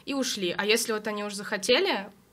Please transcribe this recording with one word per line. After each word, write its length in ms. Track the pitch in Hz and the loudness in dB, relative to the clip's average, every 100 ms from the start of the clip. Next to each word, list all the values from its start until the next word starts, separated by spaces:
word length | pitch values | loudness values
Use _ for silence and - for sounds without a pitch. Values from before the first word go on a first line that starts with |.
и 80 | - | -6
ушли. 420 | 277 247 214 180 170 | -2 -2 -2 -2 0
А 100 | 208 | 2
если 260 | 233 233 | 2 2
вот 140 | 214 214 | -2 -2
они 180 | 208 | -4
уж 80 | 208 | -6
захотели 720 | 196 202 208 196 262 381 226 196 - - | -6 -4 -2 4 4 4 0 -4 -14 -20